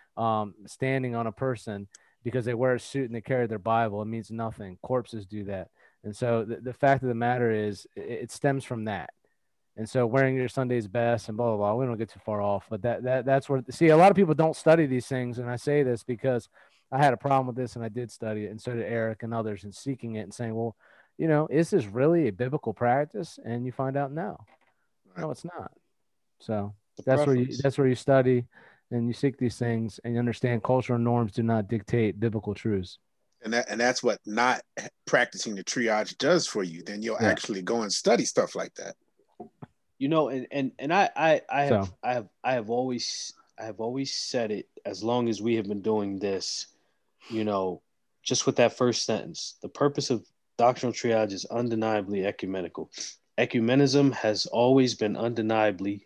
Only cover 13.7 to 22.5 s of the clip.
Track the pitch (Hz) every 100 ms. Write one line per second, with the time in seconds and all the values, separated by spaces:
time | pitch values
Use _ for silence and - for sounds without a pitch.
13.7 | - 165 156 190 196 180 147 160 143 160
14.7 | 165 147 127 - 131 123 120 120 120 -
15.7 | 147 131 117 - 117 135 123 - _ _
16.7 | _ _ 131 147 120 139 135 127 120 123
17.7 | 120 113 110 120 - 110 107 104 110 -
18.7 | 120 101 117 113 110 113 117 110 101 107
19.7 | - 139 131 117 110 95 - 117 110 117
20.7 | - _ _ _ - 160 151 156 151 165
21.7 | 196 104 113 143 170 131 92 127